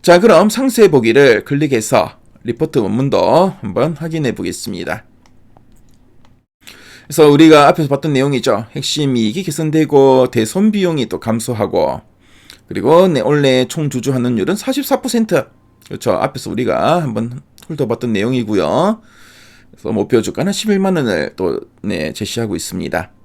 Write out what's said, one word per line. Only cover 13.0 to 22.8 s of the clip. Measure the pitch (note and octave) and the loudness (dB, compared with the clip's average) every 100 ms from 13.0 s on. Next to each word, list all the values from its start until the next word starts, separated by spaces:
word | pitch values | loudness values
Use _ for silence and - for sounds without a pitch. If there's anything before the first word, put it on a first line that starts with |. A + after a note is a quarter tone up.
| F#3+ | 4
네, | C#3+ | 2
올해 | A#2+ D3 C#3 B2+ B2+ | 0 0 2 2 0
총주주 | - D3+ B2+ B2 | -4 -6 -4 -4
환원율은 | C3 A#2+ A#2 F#2 G3+ | -2 -2 -2 -2 -4
사십사 | - C4+ C4+ C4+ | -4 -6 -2 -4
퍼센트. | B3+ A#3+ A3 E3 - _ _ _ _ | -2 -2 0 -2 -2 _ _ _ _
그렇죠. | - A#2+ | -6 -2
앞에서 | F#2 D3 - - | -2 -4 -8 -8
우리가 | G#2 A#2 - G#2+ E3+ | -4 -2 -2 0 -2
한번 | D3 A2 A#2 B2+ _ _ - | -2 -6 -8 -10 _ _ -16
훑어봤던 | D3+ A#2+ A2+ B2 | -8 -6 -4 -4
내용이고요. | G#2 A2 C3 G#2+ G#2 D#2 A2 F#3 A3 _ _ - - - _ _ | -2 -2 -2 -2 -2 0 0 0 -2 _ _ -20 -20 -20 _ _
그래서 | _ - | _ -8
목표 | G#2+ G#2 A#2 | -6 0 0
주가는 | - - F3 | 0 -4 -4
십일만 | G3 A3 G3 F#3+ F3+ | -4 -2 0 0 -2
원을 | B2 F2 C#2+ - | -2 -2 -4 -4
또, | F#2 G1+ - _ | -4 -4 -10 _
네, | F#2+ F2+ D#2 | -8 -6 -6
제시하고 | - G#2 - A2+ E2 | -8 -8 -6 -6 -6
있습니다. | - F#2 | -8 -8